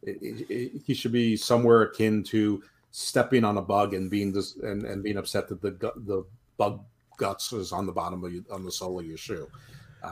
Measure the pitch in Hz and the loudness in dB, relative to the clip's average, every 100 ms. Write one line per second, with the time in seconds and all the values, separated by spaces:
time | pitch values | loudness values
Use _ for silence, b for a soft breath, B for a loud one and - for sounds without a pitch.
0 | - 98 120 113 - 110 123 - - 127 | -10 -8 -8 -8 -6 -4 -4 -8 -4 -2
1 | 123 120 117 107 - 120 120 113 107 - | 0 2 2 2 4 4 8 8 8 4
2 | 110 107 95 110 104 98 b b b - | 4 4 2 2 2 0 b b b -10
3 | - 131 120 127 107 101 90 101 101 95 | 0 2 4 4 4 2 2 2 2 0
4 | 95 101 101 98 92 - - 101 110 98 | -2 0 0 0 -4 -6 -6 -6 -6 -6
5 | 104 98 95 101 - 92 104 90 107 117 | -4 -4 -2 -2 -2 -4 -6 -4 -6 -6
6 | 107 95 90 - _ - 104 110 - _ | -4 -4 -4 -18 _ -2 0 0 -14 _
7 | _ - 104 98 - 117 87 90 95 87 | _ -4 -4 -2 -6 -6 -4 -4 -2 -2
8 | 85 90 90 87 - 98 92 - 92 90 | -4 -6 -8 -10 -10 -10 -8 -8 -6 -6
9 | 82 80 - 92 69 b b b b b | -8 -12 -8 -8 -10 b b b b b
10 | - | -10